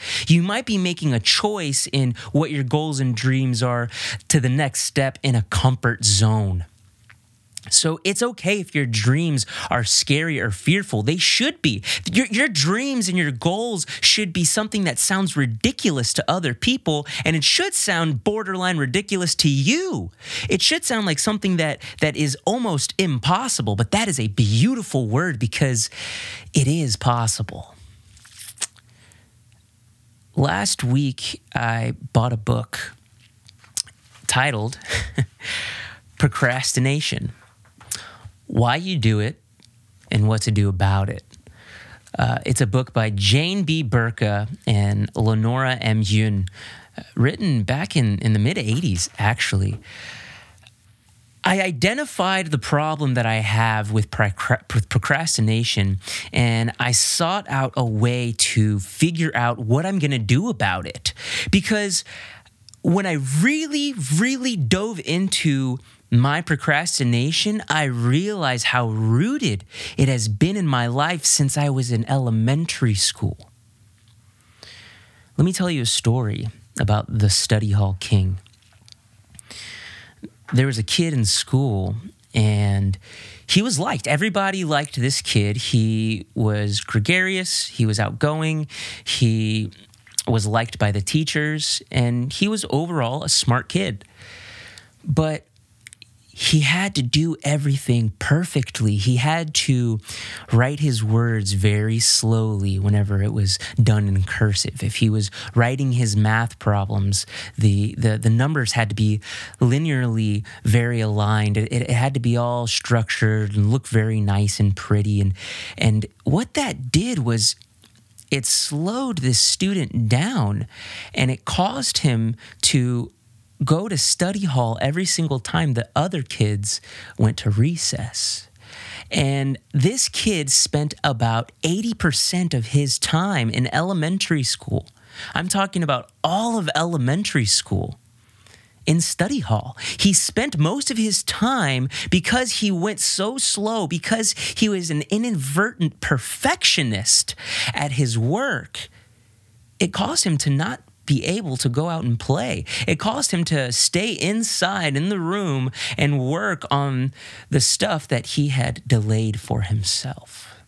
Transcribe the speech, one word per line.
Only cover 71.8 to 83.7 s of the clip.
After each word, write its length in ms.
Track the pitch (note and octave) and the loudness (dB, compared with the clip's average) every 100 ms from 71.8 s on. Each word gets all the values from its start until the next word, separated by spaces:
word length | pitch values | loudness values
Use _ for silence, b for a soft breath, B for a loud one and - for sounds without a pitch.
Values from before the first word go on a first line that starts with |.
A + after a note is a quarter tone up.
| B2 | 0
in 160 | A2+ A#2 | 0 0
elementary 880 | C3+ B2 A2 A2+ D#3 E3 - A#2+ | 0 2 2 2 2 -2 0 0
school. 560 | G2 - - F#2+ - - _ _ _ _ _ _ _ _ B B B B B B B B B B - | 2 0 -2 -4 -4 -14 _ _ _ _ _ _ _ _ B B B B B B B B B B 0
Let 100 | E3+ | 0
me 60 | |
tell 180 | F#3 F3+ | 2 0
you 120 | D3+ | 0
a 60 | A#2 | 0
story 600 | - - B2 A2 - A2 - - - | 0 0 0 0 -4 -6 -10 -10 -2
about 260 | G2+ G#2 - | 0 0 0
the 200 | A2+ G2+ | 2 2
study 420 | - - G#2+ G#2+ | 2 2 0 2
hall 260 | G2+ G2 F#2 | 2 2 -2
king. 380 | - G2+ F#2 F#2 - _ _ _ - - _ _ _ B B B B B B B B - - - - | 2 2 2 -2 -8 _ _ _ -20 -20 _ _ _ B B B B B B B B -20 -20 -20 -2
There 140 | A#2+ C3+ | 2 2
was 100 | A2+ | 0
a 60 | |
kid 280 | G#2+ - E3 | 0 0 0
in 140 | C#3 G#2 | 0 0
school, 720 | - - C3 C#3 G2+ F#2 A2 F3+ - _ A#2 | 0 0 0 2 0 -2 -4 -10 -18 _ 0
and 640 | G#2+ G#2 G2+ G2 G2 F#2+ B B B B - | 2 4 2 2 0 -2 B B B B 0
he 160 | F#3 | 2
was 160 | A#3 | 2